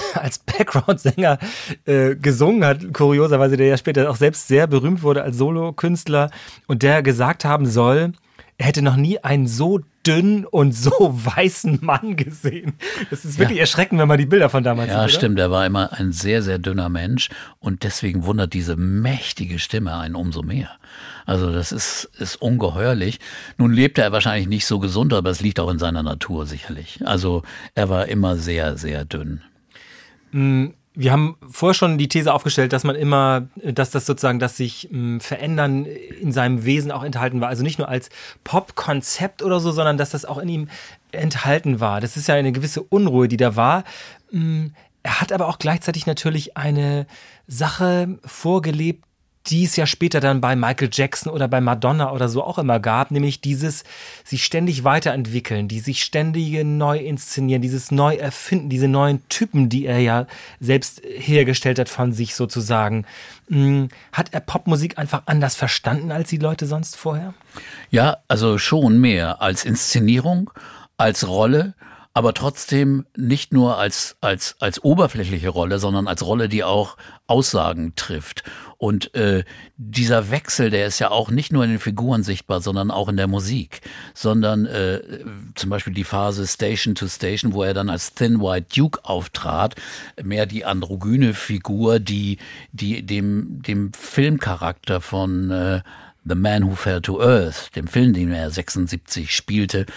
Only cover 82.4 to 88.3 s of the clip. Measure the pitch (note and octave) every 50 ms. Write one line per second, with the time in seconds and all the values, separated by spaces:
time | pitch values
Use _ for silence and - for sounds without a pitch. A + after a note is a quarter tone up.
82.4 | - - G2 F2+ F2 G2+ F#2+ G2 G2 G#2 G2 G2 G2+ G2 G2+ F#2+ F#2+ F#2+ G2 G2+
83.4 | F#2 G2 B2 B2 E2+ - - - - - - - - - - - - A2+ G#2+ A2+
84.4 | G#2+ G#2+ A2 G#2+ G#2 - - G#2+ F#2+ F#2 F#2+ G2+ - - - C3 - A#2 G#2 G2+
85.4 | G#2 A#2 G#2+ - - F#2+ G2+ G2+ - - F#2 G2 F#2 - - G2 G2+ G#2 G2+ G2+
86.4 | G2 F#2 - - A2 G#2 A2+ - - A2+ G2+ - G2+ F#2 - - - F#2 G2+ G#2+
87.4 | - A#2+ F#2+ G2+ F#2+ F#2+ G2 G2 G2 G2+ - F2 - - - - B2+ A#2